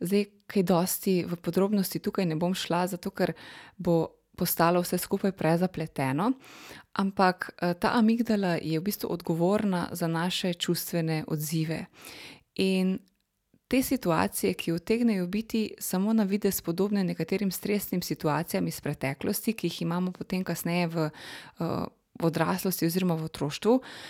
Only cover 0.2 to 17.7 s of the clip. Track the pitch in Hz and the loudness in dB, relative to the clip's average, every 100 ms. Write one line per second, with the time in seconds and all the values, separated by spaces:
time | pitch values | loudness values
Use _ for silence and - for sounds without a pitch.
0.2 | 202 _ - 202 180 175 185 - 202 185 | 0 _ -2 0 4 4 2 0 2 2
1.2 | 170 170 - 175 196 208 185 165 208 202 | 0 -4 -2 2 4 2 0 -2 -4 0
2.2 | 180 156 175 190 - 170 180 175 196 - | 0 0 0 0 0 0 0 -2 -6 0
3.2 | 180 - - - - - 180 165 - - | 0 -2 -12 -18 -18 -4 2 2 2 -6
4.2 | _ - 175 - 170 175 175 180 - 196 | _ -4 -2 4 4 4 2 -2 -2 -2
5.2 | 196 - 160 170 180 160 156 - 135 139 | -2 0 2 4 2 -2 -6 -2 -2 0
6.2 | 214 262 - - - - - - 196 196 | 0 -2 -8 -20 -18 -20 -8 -2 0 4
7.2 | 185 180 - - 175 175 220 247 220 233 | 4 4 -6 -2 -2 2 2 4 4 4
8.2 | 226 208 190 165 156 160 190 - - 170 | 2 2 2 0 0 -2 -2 -4 -4 -4
9.2 | - 165 175 214 208 180 - 175 170 165 | -2 2 4 4 2 0 -2 -2 -2 0
10.2 | 180 - 185 170 - 170 - 170 160 156 | -2 0 -2 -2 -2 -2 -2 -2 0 0
11.2 | - 156 151 160 160 156 180 - - - | -2 -4 -2 -2 0 -4 -8 -16 -20 -18
12.2 | - - _ - 190 190 185 190 - _ | -18 -20 _ 0 2 2 2 -2 -6 _
13.2 | _ _ _ _ - 254 254 254 180 160 | _ _ _ _ -2 0 2 0 2 2
14.2 | 190 - 196 185 - 170 - 226 240 196 | 2 0 -2 0 -2 -2 0 2 2 2
15.2 | 180 208 220 220 214 - - 185 202 220 | 0 -4 -2 -2 -2 -4 -4 0 2 2
16.2 | 190 202 196 - - 170 202 202 180 170 | 2 2 0 0 -2 0 0 0 0 -2
17.2 | 165 190 196 - 202 | -2 0 0 -2 -2